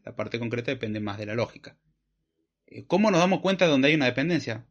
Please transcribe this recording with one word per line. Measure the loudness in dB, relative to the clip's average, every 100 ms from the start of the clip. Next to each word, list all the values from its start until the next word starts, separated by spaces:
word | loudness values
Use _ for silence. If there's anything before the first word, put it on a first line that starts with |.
la | -14 -8
parte | -6 -4
concreta | -4 -4 -4
depende | -6 -6 -6
más | -6 -8
de | -6
la |
lógica. | -4 -4 -8 -20 -20 _ _ _ _ _ _ _ _ _
Eh, | -18 -2
¿cómo | 2 4
nos | 4
damos | 2 2
cuenta | 0 2 4
de |
dónde | 4 4
hay |
una | 4 2
dependencia? | 0 0 -2 -2 -8 -8